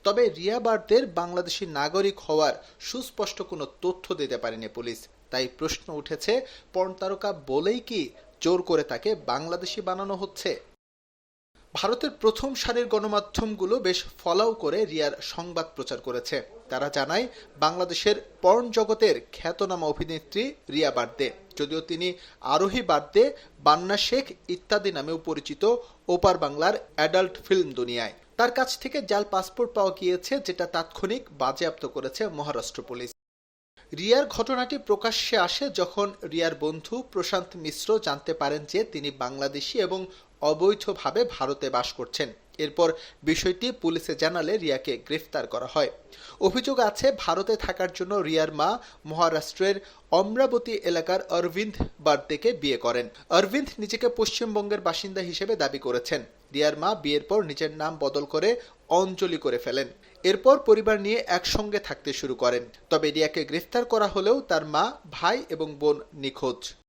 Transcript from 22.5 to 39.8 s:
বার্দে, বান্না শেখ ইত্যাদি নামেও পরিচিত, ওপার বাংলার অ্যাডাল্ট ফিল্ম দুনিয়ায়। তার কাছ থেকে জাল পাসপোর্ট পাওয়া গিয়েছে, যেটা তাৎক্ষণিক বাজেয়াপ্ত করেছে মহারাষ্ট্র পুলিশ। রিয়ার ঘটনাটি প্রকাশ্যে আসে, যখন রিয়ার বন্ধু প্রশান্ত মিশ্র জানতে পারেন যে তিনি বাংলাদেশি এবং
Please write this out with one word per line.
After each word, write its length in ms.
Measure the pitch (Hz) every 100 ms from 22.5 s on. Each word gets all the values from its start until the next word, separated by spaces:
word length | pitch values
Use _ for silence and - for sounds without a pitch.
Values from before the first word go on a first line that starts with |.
| 151 196 247
বার্দে, 420 | 226 151 143 202 262 - - -
বান্না 380 | 151 151 180 202
শেখ 280 | - 254 269 180 -
ইত্যাদি 420 | 180 _ 208 196
নামেও 260 | 165 147 165
পরিচিত, 440 | 165 151 - 147 208 240 - - -
ওপার 280 | 175 196 180
বাংলার 360 | 147 143 170 - - -
অ্যাডাল্ট 380 | 160 185 190 185 -
ফিল্ম 220 | 190 151
দুনিয়ায়। 420 | 127 120 120 110 - _ -
তার 160 | 240 240
কাছ 200 | 262 -
থেকে 200 | 262 294
জাল 220 | 196 202 208
পাসপোর্ট 400 | 190 185 - 240
পাওয়া 180 | 220 190 185
গিয়েছে, 320 | 180 180 - 277 277
যেটা 200 | 180 175
তাৎক্ষণিক 560 | 170 160 - 190 240 - 143
বাজেয়াপ্ত 460 | - - 165 - 131
করেছে 360 | 143 131 - 214
মহারাষ্ট্র 540 | 151 147 123 - -
পুলিশ। 280 | 123 123 123 - _ _ _ _ _ _ _
রিয়ার 340 | 147 196 254 285
ঘটনাটি 500 | - 233 254 247 277
প্রকাশ্যে 580 | - 202 226 220 - 220
আসে, 260 | 175 - 285 -
যখন 280 | 175 - 202 190 165
রিয়ার 220 | 160 165 143
বন্ধু 340 | 151 156 - 240 262
প্রশান্ত 380 | 196 175 185 180 180
মিশ্র 320 | 156 - - 220 -
জানতে 260 | 143 -
পারেন 280 | - 143 151 147
যে 80 | 180
তিনি 260 | 220 151 143
বাংলাদেশি 680 | 135 127 135 139 143 -
এবং 280 | 240